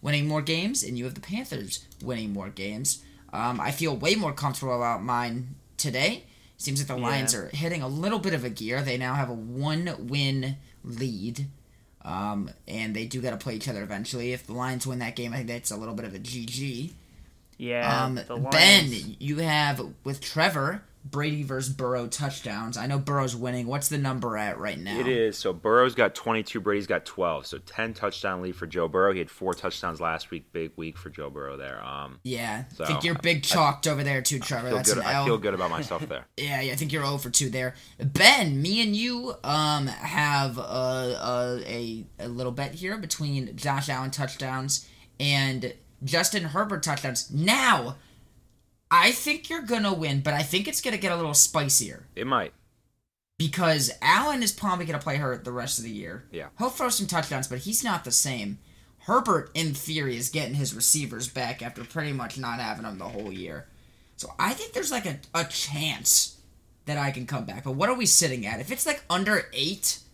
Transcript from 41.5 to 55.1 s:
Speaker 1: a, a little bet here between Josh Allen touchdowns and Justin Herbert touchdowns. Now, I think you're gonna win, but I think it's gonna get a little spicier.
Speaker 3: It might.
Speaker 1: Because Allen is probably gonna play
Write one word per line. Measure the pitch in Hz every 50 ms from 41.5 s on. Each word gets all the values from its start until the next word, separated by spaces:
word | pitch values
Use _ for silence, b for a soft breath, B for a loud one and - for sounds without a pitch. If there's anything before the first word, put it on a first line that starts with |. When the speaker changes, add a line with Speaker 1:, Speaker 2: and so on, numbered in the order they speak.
| 123 123 - -
Speaker 1:
a, | 110 120 120 117 113 113 - - - -
a | 95 120
little | 120 123 127 127 123
bet | 127 139 139 139
here | 170 180 185 208 220
between | 196 156 - - 151 147 143 139 131 113 - -
Josh | - 143 139 135 139 143
Allen | 139 127 131 135
touchdowns | 135 - 143 131 - - 135 131 131 131 131 139 135 - B B B B B B B -
and | 139 143 143 139 135 135 131 127 107 120 - - - - - -
Justin | 135 135 151 165 175 - - 208 170
Herbert | 160 143 185 208 208 202 165
touchdowns. | 147 165 147 135 - 135 123 - - -
Now, | - 139 160 190 226 262 262 247 220 151 120 123 135 b b b b b b b b b _ _ _ _ _ _ _ _ _ _ -
I | 175 175 220
think | 247 - - 294 302 311 - -
you're | 330 339 277
gonna | 214 233 226 208 202 190
win, | 165 160 151 139 139
but | 135 160 147
I | 147 156
think | 139 170 185 202 294
it's | 294 -
gonna | - 254 220 196
get | 185 190
a | 175
little | 170 165 156 147
spicier. | 143 - - - 156 143 135 - - 120 98 64 - - - -
Speaker 3:
It | 87 107 131
might. | 135 120 95 78 - _ _ _ _ _ _ _ _ _ _ _ _ _ _ _ _ _
Speaker 1:
Because | 160 156 - 180 180 165 160 151 135 - - -
Allen | - 147 175 202 269 294 294 262 240
is | 208
probably | - - - 202 180 175 175
gonna | 160 151 147
play | 139 160